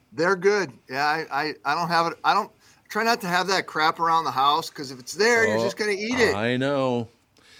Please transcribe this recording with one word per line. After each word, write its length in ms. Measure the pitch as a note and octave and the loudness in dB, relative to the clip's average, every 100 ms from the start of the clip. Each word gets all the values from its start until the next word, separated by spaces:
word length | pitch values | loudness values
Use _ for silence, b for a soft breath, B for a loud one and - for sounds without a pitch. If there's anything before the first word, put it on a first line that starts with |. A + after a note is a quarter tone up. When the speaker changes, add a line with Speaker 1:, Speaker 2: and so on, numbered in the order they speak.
| _ | _
Speaker 1:
They're 220 | A#2 F3 | -2 0
good. 380 | F#3+ F#3+ G#3 E3 - - | 2 2 2 -2 -8 -8
Yeah, 160 | C3 D3 | -2 0
I, 180 | D#3 D#3 | -2 -4
I, 240 | C#3 D3+ - | -4 -4 -6
I 100 | C#3 D#3 | -4 -2
don't 100 | E3+ | 0
have 220 | E3+ E3 | 0 0
it. 100 | - | 0
I 100 | C#3 | 0
don't 160 | F#3+ G#3+ _ b b - | 0 -2 _ b b -8
try 160 | G#3+ | -2
not 160 | A3+ A#3 | 0 0
to 80 | F#3 | 0
have 180 | F3+ F#3 | -2 0
that 220 | F#3 - | 0 -2
crap 320 | D#3+ D#3 E3+ | 0 0 2
around 240 | E3 E3 | 2 2
the 80 | D3+ | 0
house, 360 | B2 C#3 D3+ D#3+ | 0 2 0 -4
'cause 220 | - C3+ | -10 -12
if 80 | B2+ | -14
it's 140 | B2 | -10
there, 340 | D#3 A3 A#3 A3 | 0 2 4 4
you're 120 | G#3+ | 2
Speaker 2:
Oh, 40 | |
Speaker 1:
just 140 | A#3 A#3 | 0 -2
gonna 160 | G#3 | -4
eat 260 | G3 G#3+ B3+ | -2 -2 0
it. 160 | G#3+ | 2
Speaker 2:
I 220 | G2+ A#2 B2+ | 2 0 0
know. 500 | C3+ C#3+ C3 A#2+ A2+ _ _ _ b | 0 0 0 -2 -4 _ _ _ b